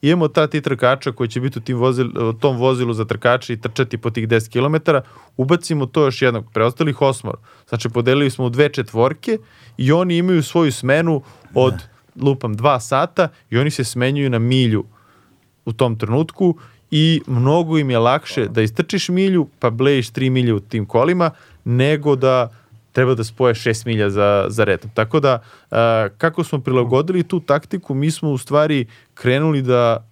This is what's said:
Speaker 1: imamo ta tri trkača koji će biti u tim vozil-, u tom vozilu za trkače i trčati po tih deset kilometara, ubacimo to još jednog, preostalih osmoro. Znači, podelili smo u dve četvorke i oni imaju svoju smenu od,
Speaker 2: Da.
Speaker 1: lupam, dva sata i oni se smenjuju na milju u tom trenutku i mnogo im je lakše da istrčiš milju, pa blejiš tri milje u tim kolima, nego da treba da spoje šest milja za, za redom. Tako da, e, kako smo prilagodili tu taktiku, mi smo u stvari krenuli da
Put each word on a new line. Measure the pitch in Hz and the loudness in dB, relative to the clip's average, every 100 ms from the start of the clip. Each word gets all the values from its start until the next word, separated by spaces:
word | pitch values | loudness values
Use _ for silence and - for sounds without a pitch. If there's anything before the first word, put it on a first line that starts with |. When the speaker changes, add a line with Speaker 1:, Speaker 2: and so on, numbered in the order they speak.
Speaker 1:
imamo | 143 175 156 | 2 2 2
ta | 160 156 | 0 0
tri | 151 | -2
trkača | - 131 123 135 139 | -4 0 0 0 -4
koji | - 117 | -6 -4
će | 123 | -4
biti | 127 120 | -6 -6
u | |
tim | 113 123 | -6 0
vozil-, | 127 123 123 - | 0 0 -4 -2
u | 113 | -4
tom | 113 143 123 | 0 0 2
vozilu | 131 127 120 | 0 0 -2
za | 110 110 | -4 -4
trkače | 110 120 123 - | 0 2 0 -2
i | 117 | -8
trčati | 117 - 123 117 | -6 -4 -4 -4
po | 123 | -6
tih | 113 110 | -6 0
deset | 113 113 | 0 0
kilometara, | 120 135 156 160 143 - - - - | -2 0 0 2 0 -2 -20 -18 -6
ubacimo | 131 170 - 156 131 | 0 0 0 -4 -2
to | 160 | 0
još | 143 120 | 0 2
jednog, | 127 117 107 | 0 0 -6
preostalih | - 113 120 156 127 | 0 0 0 -4 2
osmoro. | 139 131 107 - _ _ _ | 0 0 -8 -12 _ _ _
Znači, | 120 120 | -6 -4
podelili | 120 120 135 143 | -2 2 2 0
smo | 135 127 | -2 -4
u | |
dve | 120 147 | 2 0
četvorke | 147 117 110 123 156 - 220 - _ - - | 0 -4 0 0 0 -4 -4 -6 _ -20 -4
i | 135 | 2
oni | 165 185 170 | 2 2 0
imaju | 180 175 | 2 0
svoju | 139 170 160 | 2 0 0
smenu | 117 123 147 170 151 - - - | -2 0 2 2 -2 -4 -20 -6
od, | 123 131 | 0 2
Speaker 2:
Da. | 87 - _ _ - | 0 -12 _ _ -2
Speaker 1:
lupam, | 135 135 117 107 | -2 0 -4 0
dva | 139 131 | 0 0
sata | - 135 170 - 170 _ _ | -2 -2 -2 0 -2 _ _
i | 117 | 0
oni | 147 | 0
se | 147 | -2
smenjuju | 120 123 123 143 139 | -6 -2 -2 0 -2
na | 120 | 0
milju | 117 131 123 107 - _ _ _ _ _ _ _ - | 0 2 2 0 -4 _ _ _ _ _ _ _ -12
u | |
tom | 110 127 110 | -2 -2 0
trenutku | 104 123 160 - 185 160 - _ _ | -2 -2 -2 -2 -2 -2 -10 _ _
i | 151 160 160 - | 0 2 0 -2
mnogo | 123 127 160 160 160 | -2 2 2 2 0
im | 139 | 0
je | 120 | 2
lakše | 117 131 - - 113 | 2 0 -2 -4 -2
da | 113 | 0
istrčiš | 110 110 170 196 - | 0 -2 -4 -4 -2
milju, | 180 196 180 139 _ | 0 2 0 -2 _
pa | 123 | -4
blejiš | 113 131 143 117 | 2 2 2 -2
tri | - 131 | -4 -2
milje | 127 123 | 0 0
u | 104 | 0
tim | 98 113 98 | -2 -6 -2
kolima, | 113 143 180 170 - - - - | 2 2 2 0 -2 -20 -12 -4
nego | 123 135 151 147 139 | 2 2 2 0 2
da | 131 127 117 - _ - _ | 2 2 0 -6 _ -20 _
treba | - 127 | 0 2
da | 123 | 0
spoje | 113 - 127 113 | -4 0 0 2
šest | 123 110 120 | -2 -4 -2
milja | 110 101 | 0 0
za, | 98 104 101 95 | 2 2 2 0
za | 110 | 0
redom. | 104 92 107 | 0 0 -2
Tako | - 110 160 | -4 0 0
da, | 139 120 - - _ | 2 0 -4 -20 _
e, | 113 117 113 104 | 0 2 2 -2
kako | _ 165 160 | _ -4 -2
smo | 165 147 | -6 -6
prilagodili | 131 127 117 127 160 185 | -2 -2 2 0 0 -4
tu | 165 180 | -2 -4
taktiku, | - 143 - 190 - | -2 -2 -2 -10 -6
mi | 135 151 | -2 -2
smo | 160 156 | -2 -4
u | 131 | -4
stvari | - 143 156 143 117 - _ | 0 0 2 0 -4 -12 _
krenuli | - 123 131 156 147 | -4 0 2 0 0
da | 127 123 120 117 - | 0 2 2 0 -6